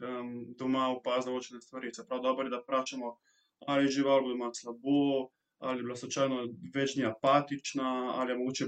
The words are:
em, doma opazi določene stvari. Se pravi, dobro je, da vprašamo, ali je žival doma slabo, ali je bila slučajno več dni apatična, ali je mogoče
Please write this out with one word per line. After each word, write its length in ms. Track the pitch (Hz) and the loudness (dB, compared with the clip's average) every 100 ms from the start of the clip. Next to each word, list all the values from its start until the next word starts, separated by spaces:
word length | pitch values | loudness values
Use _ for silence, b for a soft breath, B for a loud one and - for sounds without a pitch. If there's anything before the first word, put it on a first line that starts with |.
em, 300 | 123 123 120 120 120 120 | -8 -6 -8 -10 -12 -6
doma 300 | 127 131 131 | 0 2 2
opazi 380 | 127 127 127 127 | 0 0 0 0
določene 320 | 127 123 120 | -4 -6 -12
stvari. 300 | - 131 120 117 | -16 -12 -10 -10
Se 80 | |
pravi, 220 | - 127 127 | -6 -2 0
dobro 180 | 131 | 0
je, 80 | 135 | -2
da 80 | 120 | -4
vprašamo, 540 | - 131 131 135 120 - _ _ _ _ | -2 -2 -2 -6 -8 -10 _ _ _ _
ali 240 | 139 143 139 | 0 4 4
je 60 | 135 | 4
žival 320 | 139 135 127 | 6 6 4
doma 220 | 123 120 | 0 -4
slabo, 800 | 117 120 117 131 143 139 135 131 _ _ _ | -6 -10 -6 2 4 4 2 0 _ _ _
ali 160 | 131 127 | -4 -2
je 60 | 123 | -4
bila 80 | 120 | -6
slučajno 420 | 131 143 135 127 120 - - | -4 0 0 0 -4 -8 -6
več 240 | 139 139 131 | -2 0 0
dni 80 | 113 | -2
apatična, 1080 | - 135 143 139 143 - 135 131 127 123 127 | 2 4 4 4 -4 -4 -2 -2 -2 -2 -2
ali 140 | 127 123 | -2 0
je 40 | |
mogoče 260 | 127 135 | -2 -2